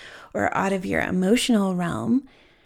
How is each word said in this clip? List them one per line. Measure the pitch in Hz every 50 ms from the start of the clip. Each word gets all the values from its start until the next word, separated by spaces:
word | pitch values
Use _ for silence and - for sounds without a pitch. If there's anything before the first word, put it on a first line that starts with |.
| - - - - - -
or | - - 202 - -
out | - 190 196
of | 196 190 185
your | 196 190 160
emotional | - - 180 180 185 185 226 247 - - 233 208 196 190 185
realm, | 180 175 170 - 107 113 220 233 269 - - - - - _ _ _ _